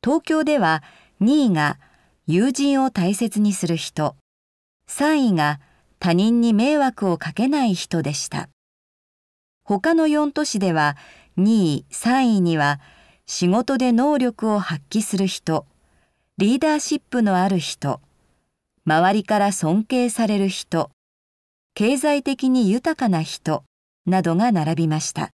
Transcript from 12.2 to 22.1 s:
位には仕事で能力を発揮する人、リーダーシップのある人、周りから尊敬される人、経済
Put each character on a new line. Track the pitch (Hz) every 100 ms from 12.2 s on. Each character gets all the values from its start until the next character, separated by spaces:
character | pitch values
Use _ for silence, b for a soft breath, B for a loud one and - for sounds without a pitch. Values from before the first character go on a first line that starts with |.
| 254 214
位 |
に | 175 160
は | 143 143 b b b b -
仕 | - 180
事 | 202 247 269
で | 254
能 | 233 277 294
力 | 247 233 220
を | 208
発 | 185 156 -
揮 | 214
す | 214 190
る | 190
人、 | - - 160 - _ _ _ _ _ _ -
リ | 190 254
ー |
ダ | 311 302
ー |
シ | - 294
ッ | _
プ | 247
の | 214 185
あ | 185
る | 185
人、 | 147 - 143 131 _ _ _ _ _ _ _ _ -
周 | 156 180
り | 208
か | - 214
ら | 202
尊 | 190 160 185
敬 | 214 254 247
さ | 226 226
れ | 208
る | 196
人、 | 185 - 165 - _ _ _ _ _ _ _ _
経 | - 208 269
済 | 302